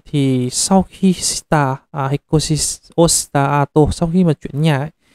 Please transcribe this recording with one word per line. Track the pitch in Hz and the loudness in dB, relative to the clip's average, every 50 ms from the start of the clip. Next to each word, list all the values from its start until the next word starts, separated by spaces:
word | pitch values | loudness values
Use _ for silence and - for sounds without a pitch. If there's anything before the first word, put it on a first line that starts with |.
| _ | _
thì | - - 143 139 135 131 127 123 127 | -4 -2 0 0 2 0 0 -2 -4
sau | - - - - 196 190 180 - | -4 -4 -2 2 2 2 2 0
khi | - - 190 185 175 | -4 0 0 0 0
shita, | - - - - - - - 165 151 143 131 131 - _ _ | 0 -4 -6 -6 -6 -4 -2 0 0 0 0 -4 -6 _ _
à, | - 147 135 | -10 -6 -4
hikoshi | 135 143 - _ - 160 151 - - 156 143 - - - - _ _ - | -4 -4 -6 _ 0 0 0 0 0 -2 -2 -4 -6 -8 -10 _ _ 0
o | - 170 | 0 2
shita | 160 - - - - - 143 139 | 2 2 -2 -4 -2 -2 -2 0
ato, | 143 143 147 139 - - 156 147 - | 0 0 0 -2 0 2 2 2 2
sau | - - 170 165 165 | 2 -2 -2 0 2
khi | 185 180 | 2 2
mà | 165 143 | 2 0
chuyển | _ - - - 139 | _ -6 -10 -4 -2
nhà | 156 165 147 | 0 0 0
ấy, | 131 147 165 _ _ _ _ | 0 -2 -8 _ _ _ _